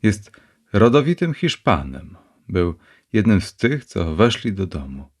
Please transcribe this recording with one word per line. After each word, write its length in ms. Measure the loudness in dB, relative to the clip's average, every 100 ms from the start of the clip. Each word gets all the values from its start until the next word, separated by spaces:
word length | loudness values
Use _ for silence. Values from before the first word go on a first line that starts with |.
Jest 280 | 0 -2 -8 _ _ _ _
rodowitym 600 | 2 4 4 2 -2 -2
Hiszpanem. 840 | -2 -4 -2 0 0 -2 -12 -16 -20 _ _ _
Był 260 | -2 -2 -4 _ _ _
jednym 280 | 0 4 2
z 140 | 0 _
tych, 300 | -2 -2 -8
co 300 | -6 -4 2
weszli 380 | 2 2 -6
do 140 | -6 -6
domu. 420 | -8 -10 -14 -18 _